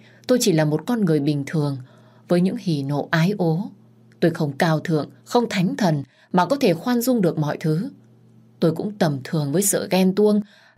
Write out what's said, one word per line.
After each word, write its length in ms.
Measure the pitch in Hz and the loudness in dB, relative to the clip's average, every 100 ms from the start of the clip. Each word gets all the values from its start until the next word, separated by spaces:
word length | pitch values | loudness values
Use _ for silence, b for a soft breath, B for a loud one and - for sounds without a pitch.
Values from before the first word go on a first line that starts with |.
| b b b | b b b
tôi 100 | 247 | 2
chỉ 100 | 226 | 2
là 140 | 160 151 | 2 2
một 180 | 156 196 | 0 -2
con 200 | 240 190 | 0 2
người 140 | 156 | 2
bình 240 | 143 143 135 | 0 -2 -2
thường, 300 | 160 143 135 127 B B B B | -2 -2 -4 -12 B B B B
với 140 | 175 | 0
những 140 | 185 247 | 0 -2
hỉ 240 | 185 147 | -4 -4
nộ 240 | 139 143 - | -2 -4 -2
ái 220 | 160 165 208 | 0 0 0
ố. 320 | 170 160 247 - - _ _ - | 0 -2 -4 -12 -20 _ _ -2
Tôi 120 | - | 0
không 260 | - 151 131 | 0 -2 0
cao 220 | 170 156 | 0 0
thượng, 300 | 156 156 135 B - | 0 -2 -4 B -2
không 200 | 240 233 | 0 0
thánh 280 | 196 180 277 | 0 0 0
thần 260 | 190 151 131 b b | 0 0 -4 b b
mà 140 | 185 170 | 0 2
có 100 | 277 | 2
thể 180 | 247 | 2
khoan 280 | 170 - 240 | 2 0 -2
dung 200 | 240 240 | 0 2
được 160 | 175 156 | 2 0
mọi 200 | 151 - | -4 -2
thứ. 320 | 160 156 262 - - _ - - _ - | -2 -2 -4 -10 -20 _ -20 -20 _ -2
Tôi 160 | - 165 | 0 0
cũng 220 | 208 - | -4 -2
tầm 220 | 170 139 | -2 -2
thường 280 | - 160 143 | -4 -4 -2
với 100 | 160 | 0
sự 260 | 208 - - | 0 -2 0
ghen 240 | 185 190 190 | 2 2 4
tuông 260 | 208 208 208 B B | 2 2 -2 B B